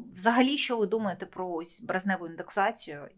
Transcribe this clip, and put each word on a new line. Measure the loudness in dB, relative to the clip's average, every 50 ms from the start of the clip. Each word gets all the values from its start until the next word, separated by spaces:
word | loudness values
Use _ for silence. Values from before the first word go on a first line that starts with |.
| -14 -12
взагалі, | -6 2 4 6 6 6 6 6 4 0
що | 0 0 2
ви | 2 2
думаєте | 2 2 0 0 -2 -2 -4 -8
про | -10 -8 -6 -6 -4
ось | -4 -4 -6 -6 -10 -6
березневу | -4 -2 -2 0 0 0 0 0 -2
індексацію | -6 -8 -10 -10 -4 0 2 2 2 0 -4 -8 -12 -12 -12 -12 -14 -16